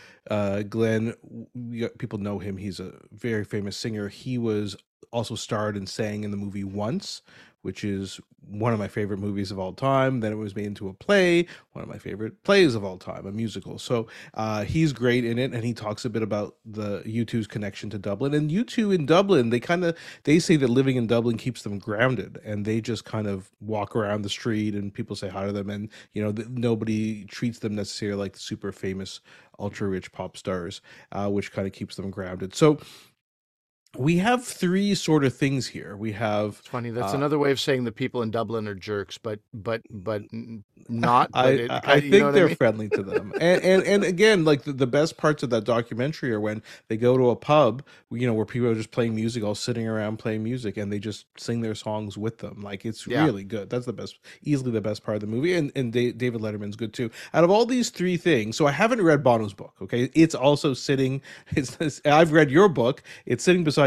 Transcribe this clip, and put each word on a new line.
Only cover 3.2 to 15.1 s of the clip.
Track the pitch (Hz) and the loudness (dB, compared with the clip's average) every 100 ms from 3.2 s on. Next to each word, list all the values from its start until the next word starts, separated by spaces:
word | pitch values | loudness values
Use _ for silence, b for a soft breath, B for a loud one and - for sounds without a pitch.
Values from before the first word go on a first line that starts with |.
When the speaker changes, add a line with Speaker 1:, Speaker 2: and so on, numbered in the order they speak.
| 120 107 | -4 -4
Speaker 1:
famous | 101 107 101 - | -4 -6 -6 -6
singer. | 120 107 101 | -6 -6 -8
He | - 131 123 | -8 -6 -2
was | 117 104 101 95 _ _ - | 0 0 -2 -8 _ _ -8
also | 120 107 110 | -6 -4 -6
starred | - 107 107 104 | -4 -4 -2 -4
and | 95 | -6
sang | - 107 104 | -6 -4 -4
in | 104 | -6
the | 101 | -6
movie | 101 98 | -8 -8
Once, | 98 101 107 185 - - _ b b b | -8 -6 -4 -4 -8 -14 _ b b b
which | 101 - | -12 -6
is | 104 98 95 - - _ - | -4 -4 -6 -12 -20 _ -12
one | 101 117 | -4 0
of | 107 | 0
my | 95 | -2
favorite | 113 101 98 | -4 -4 -4
movies | 104 101 95 | -4 -4 -6
of | 98 | -6
all | 92 | -8
time. | 92 135 135 131 131 | -4 0 2 2 0
Then | 110 | -4
it | 107 | -4
was | 104 104 | -6 -6
made | 104 | -8
into | 98 98 | -8 -10
a | |
play, | 95 - 202 180 170 170 B B | -6 2 4 6 4 0 B B
one | - | -16
of | - | -14
my | - | -12
favorite | - 95 107 - | -10 -8 -8 -4
plays | - 202 160 113 | 4 6 6 4
of | |
all | 98 92 | -4 -8
time, | - - 95 | -12 -10 -8
a | |
musical. | 104 113 98 - 95 | -6 -6 -6 -12 -10
So, | - 120 113 B B | -2 -2 -4 B B
uh, | - 110 107 | -6 -4 -2
he's | 104 160 160 | 0 2 2
great | 117 123 | 2 2